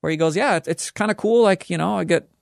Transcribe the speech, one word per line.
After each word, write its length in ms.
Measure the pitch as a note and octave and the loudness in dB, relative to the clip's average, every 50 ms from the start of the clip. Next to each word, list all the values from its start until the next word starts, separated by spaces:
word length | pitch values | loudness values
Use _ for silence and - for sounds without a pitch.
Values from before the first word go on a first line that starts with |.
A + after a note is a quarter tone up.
where 100 | - D#3 | -4 -4
he 60 | D#3+ D#3 | -2 0
goes, 180 | D#3+ D#3+ D3+ | 0 0 0
"Yeah, 220 | F#3 A#3+ C#4+ G#3 E3 | 0 0 0 0 -2
it's, 100 | - - | -2 -4
it's 240 | E3 - - - | -6 -6 -6 -12
kinda 240 | - - G#3+ G#3 G#3+ | -6 -4 -2 -2 -2
cool. 280 | G#3+ - G#3 A3+ A#3+ A#3 | -2 0 2 4 4 4
Like, 260 | G#3 F#3+ F#3+ - - | 4 4 0 -2 -6
you 80 | F3+ E3 | -4 -4
know, 200 | D#3+ F#3 G#3+ G3 | -2 -2 -2 -2
I 60 | F3 | 0
get 260 | E3 F3 D#3+ - _ _ _ | 0 0 0 -2 _ _ _